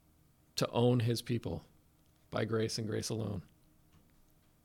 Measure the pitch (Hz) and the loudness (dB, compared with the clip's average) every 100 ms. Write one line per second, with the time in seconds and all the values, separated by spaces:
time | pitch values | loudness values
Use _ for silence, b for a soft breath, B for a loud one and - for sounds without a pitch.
0 | _ _ _ _ _ - - 113 123 123 | _ _ _ _ _ -4 0 4 4 4
1 | 113 113 - 120 - - - - _ _ | 2 0 -2 -2 -2 -6 -10 -20 _ _
2 | _ _ - 113 110 113 110 - 107 110 | _ _ -8 -4 0 0 0 -2 -4 -2
3 | - 110 107 104 - _ - - - - | -2 -4 -4 -6 -10 _ -20 -20 -20 -20
4 | - - - _ _ _ | -20 -20 -20 _ _ _